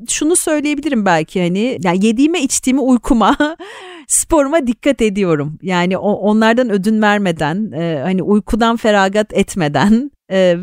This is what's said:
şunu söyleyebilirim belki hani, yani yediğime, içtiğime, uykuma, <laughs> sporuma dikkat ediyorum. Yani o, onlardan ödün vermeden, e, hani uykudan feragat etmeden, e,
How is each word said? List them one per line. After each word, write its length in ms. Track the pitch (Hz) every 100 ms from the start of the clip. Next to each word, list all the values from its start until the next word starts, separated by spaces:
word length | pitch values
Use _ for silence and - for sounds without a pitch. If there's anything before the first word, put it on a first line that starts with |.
| 226
şunu 260 | - 302 349
söyleyebilirim 720 | 349 302 294 285 302 247 196
belki 360 | 165 160 190
hani, 360 | 175 185 247 226
yani 220 | 160 185 220
yediğime, 360 | 226 302 349
içtiğime, 400 | 262 - 262 269
uykuma, 560 | 262 247 - 240 202 277 302 330 392 -
<laughs> 320 | 370 349 269
sporuma 600 | - - 320 269 330 247
dikkat 340 | 233 294 269
ediyorum. 560 | 220 196 180 151 143 156
Yani 360 | 190 180 180 185
o, 140 | 196
onlardan 560 | 202 202 220 220 233 254
ödün 320 | 202 196 220
vermeden, 720 | 214 208 190 165 147 185 220
e, 280 | 139 170 151
hani 200 | 156 185
uykudan 540 | 170 208 - 220 233 233
feragat 560 | 220 208 190 208 214
etmeden, 800 | - 196 190 147 143 196 226 285 - -
e, 260 | 190 180 175